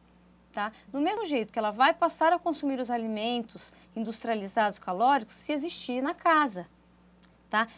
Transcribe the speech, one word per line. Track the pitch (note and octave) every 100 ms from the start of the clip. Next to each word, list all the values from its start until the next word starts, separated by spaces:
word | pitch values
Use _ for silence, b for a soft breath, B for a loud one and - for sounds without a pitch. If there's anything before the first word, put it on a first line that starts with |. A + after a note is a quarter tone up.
| _ _ _ _ _
tá? | - G#3 B -
Do | C4
mesmo | D#4 G#4+ G4
jeito | C4+ G#3+
que | A#3+
ela | G#3+
vai | G#3 C4+
passar | E4 - - D#4+
a | E4+
consumir | E4+ D4+ C#4+ C4
os | A#3+
alimentos | A#3+ A3+ G#3+ A3+ A#3+ A3+ - - B B -
industrializados | A3 A3+ A#3 A3 G3 A#3 G#3+ G3
calóricos | - F3+ A#3+ C#4 A3 -
se | -
existir | D4 E4 - - B3
na | C#4
casa, | F4 F4 D#4+ C#4+ F#3 E3+ _ _ _ _ _ - _ _
tá? | G#3+ A3+